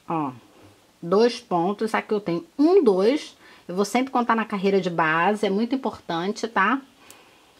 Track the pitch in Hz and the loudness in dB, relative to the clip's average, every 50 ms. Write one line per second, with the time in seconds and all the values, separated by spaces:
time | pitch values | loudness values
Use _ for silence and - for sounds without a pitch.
0 | _ - 170 160 147 131 123 113 - - _ - - - - _ _ _ _ _ | _ -6 -4 -4 -4 -4 -6 -10 -18 -20 _ -20 -20 -20 -20 _ _ _ _ _
1 | 165 170 185 208 233 240 240 - - - 180 170 180 190 208 - 220 220 - 208 | -4 0 2 4 4 2 2 -2 -6 -4 -2 -2 0 -2 -2 -4 -4 -4 -4 -4
2 | - - 214 202 208 175 170 170 - - _ - 294 330 370 403 294 220 185 180 | -2 -2 -4 -4 -2 -4 -4 -4 -6 -6 _ 2 4 4 6 6 6 4 4 4
3 | 190 226 285 302 - - - _ - - - - _ - 175 190 202 - - 240 | 4 2 2 0 -2 -10 -20 _ -20 -20 -20 -20 _ -8 -4 -4 -2 0 0 -2
4 | 262 269 - 247 240 233 226 226 214 220 208 196 185 196 196 196 175 180 170 165 | 0 0 -2 -2 0 0 0 0 -2 -4 -4 -2 0 2 2 2 0 0 0 0
5 | 160 156 160 165 170 196 214 202 214 196 190 208 233 226 277 269 - 214 - - | 2 2 2 2 2 2 0 0 0 -2 0 0 -2 -2 -2 -4 -4 -6 -8 -8
6 | - - 170 165 175 196 220 - - 220 - 196 190 214 262 269 - - _ _ | -8 -8 -6 -4 -4 -4 -6 -6 -6 -4 -2 0 0 0 0 -2 -4 -10 _ _
7 | - - - - - _ _ _ _ _ _ _ | -20 -20 -20 -20 -20 _ _ _ _ _ _ _